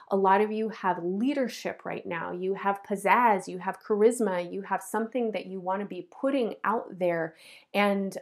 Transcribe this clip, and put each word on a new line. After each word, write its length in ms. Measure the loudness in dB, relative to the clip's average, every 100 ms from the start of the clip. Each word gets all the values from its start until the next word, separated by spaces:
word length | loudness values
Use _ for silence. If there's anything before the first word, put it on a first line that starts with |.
| -2
A 60 | 2
lot 240 | 4 4
of 100 | 4
you 180 | 0 -4
have 340 | -2 -2 0
leadership 840 | -2 0 0 0 -2 -4 -8 -8 -8
right 200 | -8 -6
now. 260 | -6 -6
You 240 | -4 -4 -2
have 280 | -2 -2
pizzazz, 640 | -2 0 4 6 6 4 0
you 120 | -8
have 220 | -6 -6
charisma, 680 | -2 4 6 6 0 0 -4
you 120 | -6
have 180 | -4 -4
something 480 | -2 -4 -2 -2 -2
that 140 | -2 -6
you 140 | -6
wanna 260 | -4 -4 -4
be 220 | -10 -14
putting 440 | -4 0 0 0 -2
out 360 | -2 -2 -4 -2
there 360 | 0 0 -2 -6 -20 -20 _
and, 440 | 2 2 2 -2 -4